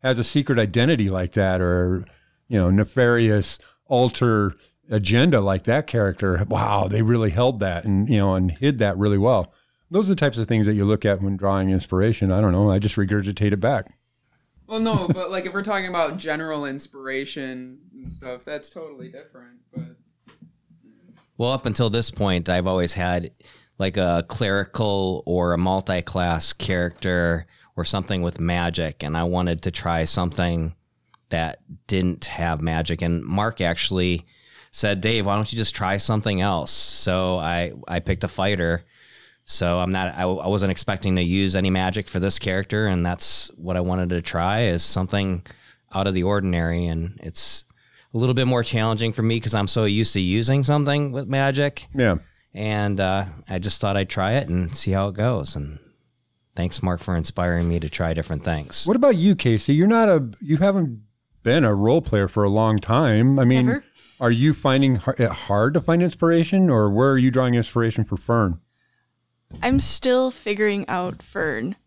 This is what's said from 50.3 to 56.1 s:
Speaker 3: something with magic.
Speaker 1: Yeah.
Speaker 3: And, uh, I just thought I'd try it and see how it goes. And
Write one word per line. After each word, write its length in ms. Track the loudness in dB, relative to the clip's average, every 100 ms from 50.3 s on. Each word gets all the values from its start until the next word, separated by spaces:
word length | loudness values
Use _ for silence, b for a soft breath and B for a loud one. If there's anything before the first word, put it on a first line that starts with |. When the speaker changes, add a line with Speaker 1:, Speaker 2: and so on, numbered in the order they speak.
| 0 2 0
Speaker 3:
something 500 | 2 2 2 0 -2
with 160 | -4 -4
magic. 580 | 0 0 0 -2 -4 -10
Speaker 1:
Yeah. 220 | 0 2 2 b b b
Speaker 3:
And, 440 | -8 -4 -2 -2 0
uh, 260 | 0 0 -4 -10 -8
I 100 | -6
just 220 | -4 -4
thought 160 | -2 -2
I'd 120 | -2
try 240 | -2 0
it 160 | 0 -2
and 260 | -2 -2
see 180 | -4 -2
how 160 | 0 -2
it 60 |
goes. 400 | -2 -2 -2 -4
And 240 | -8 -10 -12 _ _ _